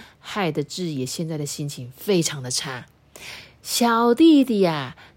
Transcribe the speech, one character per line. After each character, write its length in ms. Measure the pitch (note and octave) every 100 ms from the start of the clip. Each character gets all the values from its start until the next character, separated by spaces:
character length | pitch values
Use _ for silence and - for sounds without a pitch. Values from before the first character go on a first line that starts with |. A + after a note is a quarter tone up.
| - _
害 340 | - G#3+ F3
得 100 | D3
智 240 | C#3+ - F3
也 200 | C#3 B2+
现 200 | - D#3+
在 120 | D3+
的 80 | D3
心 200 | - D3
情 240 | C#3 B2 -
非 260 | - F#3
常 200 | D#3+ D3
的 80 | B2+
差。 340 | - C#3+ B2 - _ _ - - - - _
“小 500 | - - A#3 A3+ A#3+
弟 320 | A#3+ E4 D4
弟 180 | C4 G#3
啊， 340 | F3+ D3+ C3 - -